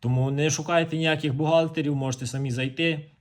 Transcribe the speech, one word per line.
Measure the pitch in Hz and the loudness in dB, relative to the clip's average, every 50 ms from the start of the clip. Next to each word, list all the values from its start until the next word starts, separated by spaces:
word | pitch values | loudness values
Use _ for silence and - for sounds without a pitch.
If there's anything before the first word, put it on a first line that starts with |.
Тому | - 123 127 127 127 135 | 0 0 0 2 0 0
не | 139 139 147 156 | 0 0 0 0
шукайте | 147 - 156 151 170 170 165 165 160 | 0 -2 -2 2 2 2 2 2 0
ніяких | 160 160 160 156 151 156 151 131 | 0 0 0 0 0 0 -2 -2
бухгалтерів, | 139 156 156 165 165 165 160 160 160 151 143 147 | 0 0 4 4 4 4 2 0 -2 -2 0 0
можете | 135 135 135 127 - 131 | 0 0 -2 -4 -4 -6
самі | 120 - 135 139 139 | -6 -4 -4 -4 -2
зайти | 120 127 131 135 131 - 165 165 160 147 151 - _ _ | -2 -2 -4 -4 -2 0 0 0 0 0 -6 -12 _ _